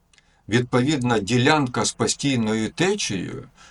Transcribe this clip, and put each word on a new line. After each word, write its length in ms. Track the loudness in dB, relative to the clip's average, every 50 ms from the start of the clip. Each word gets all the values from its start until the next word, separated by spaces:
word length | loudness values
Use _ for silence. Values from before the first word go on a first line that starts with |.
| _ _ _ _ _ _ _ _ _ -2
Відповідна 720 | 0 0 0 2 0 2 2 2 0 0 0 0 0 0
ділянка 680 | 0 2 2 2 4 4 4 4 2 0 -2 -2 -2
з 80 | -4 -2
постійною 760 | -2 -2 -2 -2 -2 -2 0 0 0 0 0 0 0 -2 -4
течією 800 | -2 0 0 0 0 -2 -4 -4 -4 -6 -6 -8 -10 -12 -14 -16 _ _ -20 -20